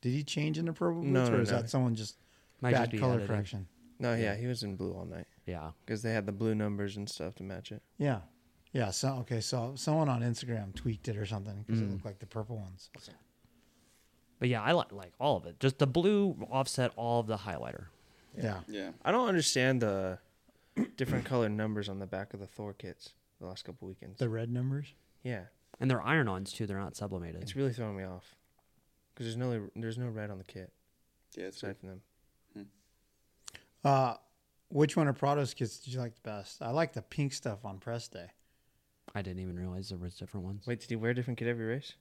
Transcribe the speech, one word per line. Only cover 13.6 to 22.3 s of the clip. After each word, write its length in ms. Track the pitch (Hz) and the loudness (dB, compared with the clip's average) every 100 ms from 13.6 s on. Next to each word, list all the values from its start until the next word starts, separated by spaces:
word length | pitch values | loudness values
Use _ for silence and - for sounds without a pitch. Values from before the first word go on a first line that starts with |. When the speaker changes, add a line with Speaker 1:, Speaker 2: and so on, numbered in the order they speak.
| _ _ _ _ _ _ _ _ | _ _ _ _ _ _ _ _
Speaker 3:
But 80 | 127 | 2
yeah, 120 | 120 | 2
I 120 | 107 | 4
li-, 120 | 170 - | 4 2
like 220 | 101 92 _ | -6 -14 _
all 180 | 139 110 | 2 2
of 80 | 80 | 0
it. 120 | - | 2
Just 200 | 135 131 | 2 4
the 80 | 143 | 4
blue 460 | 139 175 208 202 - - | 6 6 6 4 0 -2
offset 440 | 131 135 - 123 - | 0 0 2 0 0
all 240 | 117 120 | 2 2
of 80 | 107 | 2
the 100 | 110 | -2
highlighter. 500 | 98 78 60 - - - - - - - | -2 -6 -6 -8 -12 -18 -20 -20 -16 -4
Speaker 1:
Yeah. 240 | 117 98 80 | -2 -2 -6
Speaker 4:
Yeah. 240 | 104 95 85 | -6 -6 -4
Speaker 2:
I 80 | - | 2
don't 160 | 214 247 | 4 4
understand 540 | 185 147 - 127 131 | 4 4 4 4 4
the 380 | 113 98 95 92 _ _ _ _ _ - 240 - | 4 2 0 -4 _ _ _ _ _ -2 -2 0
different 300 | 131 135 113 | 0 0 2
colored 240 | 127 113 | 2 4
numbers 400 | 104 110 107 101 | 2 0 0 -2
on 80 | 95 | -4
the 60 | 95 | -4
back 280 | 95 101 | -4 -6